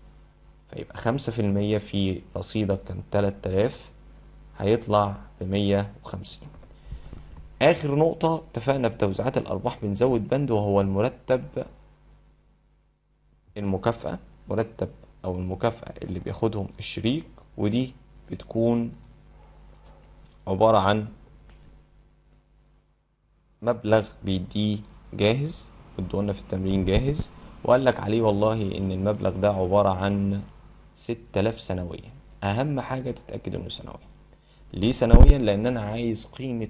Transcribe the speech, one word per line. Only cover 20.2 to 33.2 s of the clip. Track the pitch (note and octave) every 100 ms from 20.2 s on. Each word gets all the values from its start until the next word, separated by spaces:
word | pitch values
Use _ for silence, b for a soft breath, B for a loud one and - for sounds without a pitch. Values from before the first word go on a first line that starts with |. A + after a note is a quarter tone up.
| - - -
عبارة | F#2+ A2 A2
عن | F#2+ G#2+ G#2+ - - - - - - - - - _ _ _ _ _ _ _ _ _ _ _ _ _ _ _ _
مبلغ | A2 A2+ G#2 A2 G#2+ -
بيديه | G2 F#2+ F#2 G#2 G#2+ G#2 - - -
جاهز، | G2 G2+ B2 D3+ F3 - - - -
ادولنا | F2+ G2 G2+
في | G2
التمرين | - F#2+ F#2+ G2
جاهز، | F#2 G2+ C3+ D3+ - B B B
وقال | - B2
لك | C3 A#2
عليه | G2+ A2
والله | A2 G2+ G#2+ A2+ G2 G2
إن | F#2+
المبلغ | F#2 G2 G#2 G2
ده | F#2 G2+
عبارة | G2 F2+ G2+ G2
عن | F#2 G2 G2+ G2 G2+ - - - - - -
ستة | - A#2 - G2
آلاف | G#2+ A2
سنويًا. | - F#2 F2 - - - - -
أهم | G2 G#2+ D3 C#3
حاجة | - C3 B2+
تتأكد | A#2